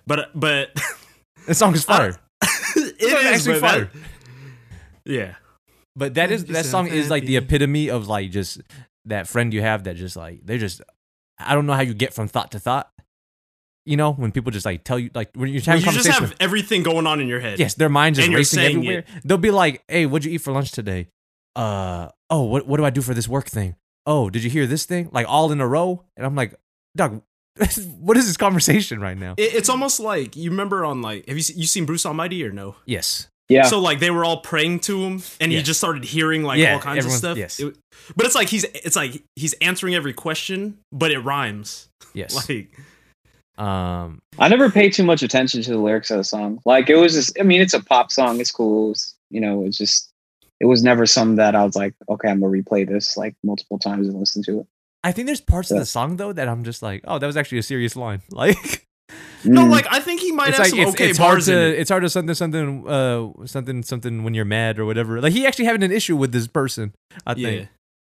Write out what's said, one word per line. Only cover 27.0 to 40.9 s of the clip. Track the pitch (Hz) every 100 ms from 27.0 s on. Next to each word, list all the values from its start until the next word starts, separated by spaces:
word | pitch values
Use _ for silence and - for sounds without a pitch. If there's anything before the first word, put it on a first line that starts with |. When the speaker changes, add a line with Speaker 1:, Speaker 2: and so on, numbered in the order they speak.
| 147 110 - _ _ -
Speaker 2:
<laughs> | 208 220 180 135
what | 170 233
is | 233
this | 160
conversation | 202 180 - 185 196 110
right | 98 92
now?" | 92 98
Speaker 1:
It, | 220
it's | 226 -
almost | 254 269 262
like, | 214 185 123 143
you | 170
remember | 190 202 190
on, | 156 131
like, | 113 104 -
have | 147
you |
se-, | 156 175
you | 160
seen | 196 151
Bruce | 165 175
Almighty | 151 175 180
or | 117
no? | 101 98 -
Speaker 2:
Yes. | - 113 - - - _ -
Speaker 3:
Yeah. | 131
Speaker 1:
So, | 135 208
like, | 180 143
they | 175
were | 170 170
all | 165
praying | - 160 160 175
to | - 196
him, | 190 185 - -
and | 160
he | 160
Speaker 2:
Yes. | 143
Speaker 1:
just | 156
started | 175 147
hearing, | 120 160 160 160
like, | 147 135
Speaker 2:
Yeah, | 151
Speaker 1:
all | 104
kinds | 139 143 123
of |
Speaker 2:
everyone, | 127
Speaker 1:
stuff. | 170 170
Speaker 2:
yes. | 87 -
Speaker 1:
It, | 147 - _ _ -
but | 160 240
it's | 247
like | 202
he's, | 214
it's | - - 170
like | - 139 120 _ -
he's | 151
answering | - 170 185 185 175
every | 143
question, | - 165 156 - 190 208 202 _